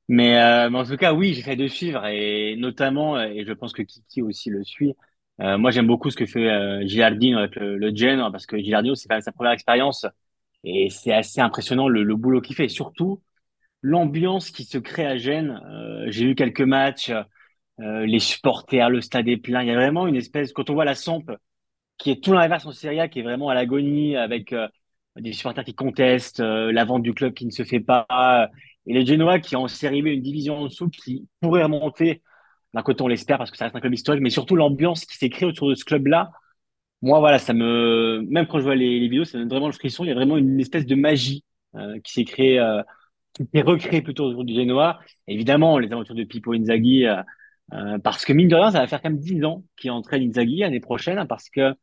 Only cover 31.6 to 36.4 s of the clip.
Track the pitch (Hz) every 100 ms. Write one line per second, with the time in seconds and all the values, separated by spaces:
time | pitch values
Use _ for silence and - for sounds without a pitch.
31.6 | 156 151 151 - 165 165 _ _ _ _
32.6 | _ - 135 127 127 117 - 139 120 -
33.6 | 117 120 127 123 - 147 131 - 123 180
34.6 | 147 139 170 165 - - 127 - 180 160
35.6 | 143 131 - 151 139 165 - -